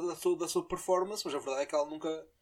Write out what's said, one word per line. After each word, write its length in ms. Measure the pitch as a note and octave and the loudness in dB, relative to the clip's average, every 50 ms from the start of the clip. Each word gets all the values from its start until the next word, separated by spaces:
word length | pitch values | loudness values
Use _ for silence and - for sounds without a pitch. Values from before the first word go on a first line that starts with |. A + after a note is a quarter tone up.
| E3 F3 | 0 -2
da 80 | E3 | -2
sua, 200 | D#3 - F3+ F3+ | 2 2 2 4
da 100 | D#3+ E3+ D#3+ | 4 2 0
sua 180 | - F#3 F3 - | 0 0 0 0
performance, 540 | F#3 E3+ - - F#3 F3+ F#3 G3 G#3+ G#3 - | -4 -6 2 2 4 4 4 0 -2 -4 -4
mas 100 | E3 C#3 | -4 -4
a 40 | C#3+ | -4
verdade 240 | - C3+ C3+ C3+ C#3+ | -2 -2 -2 0 -2
é 40 | |
que 80 | C#3+ - | 0 2
ela 140 | D3+ C#3+ D3 | 0 0 0
nunca, 200 | D#3 D#3 D#3+ D#3+ D#3+ D#3+ - - _ _ | -2 -4 -4 -4 -4 -4 -6 -14 _ _